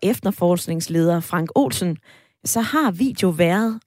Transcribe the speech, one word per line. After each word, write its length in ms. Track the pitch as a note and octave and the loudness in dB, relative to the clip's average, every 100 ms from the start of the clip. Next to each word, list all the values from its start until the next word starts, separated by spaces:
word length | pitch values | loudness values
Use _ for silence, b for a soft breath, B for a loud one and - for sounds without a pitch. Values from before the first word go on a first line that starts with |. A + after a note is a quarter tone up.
efterforskningsleder 1160 | F#3+ - G3 - F3 F3 - E3 D#3+ E3 E3 E3+ | 2 0 -2 0 2 2 0 -6 -2 2 2 2
Frank 300 | E3+ F3 E3 - | -2 -4 -2 0
Olsen, 420 | C4+ - F3+ D#3 b b b b - | 0 0 -4 -4 b b b b -4
så 160 | A#3 | -2
har 300 | A3 D#4 C#4 | 0 0 0
video 380 | F3 C4 - F#3 | 0 -2 0 0
været 500 | D#3+ E3+ F#3+ A3+ A3 | 2 2 2 0 -4